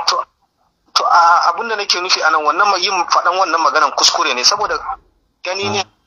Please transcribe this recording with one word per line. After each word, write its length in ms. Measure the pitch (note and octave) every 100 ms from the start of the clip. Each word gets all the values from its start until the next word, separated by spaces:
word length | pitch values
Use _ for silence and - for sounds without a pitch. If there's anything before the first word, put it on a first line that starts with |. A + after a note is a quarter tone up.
| -
To, 160 | - - _ _ _ _ _ _
to, 80 | -
a, 460 | - E3+ E3+ E3+ E3
abin 180 | F3 A#3
da 60 | G#3
nake 220 | G3+ G#3
nufi 200 | F3+ F3+
a 80 | D#3
nan, 140 | D#3 D3
wannan 220 | E3+ G#3
ma-, 80 | F#3
yin 160 | F#3+ F#3 E3+
faɗan 240 | E3+ F3
wannan 240 | F#3 F3+ E3
maganan 300 | D3+ - D3+ -
kuskure 360 | - - D#3
ne, 100 | B2
saboda 340 | B2 G3+ G3 D3+ - - _ _ _ _
gani 260 | F3+ F#3+ G3+
ne, 120 | G3+ - _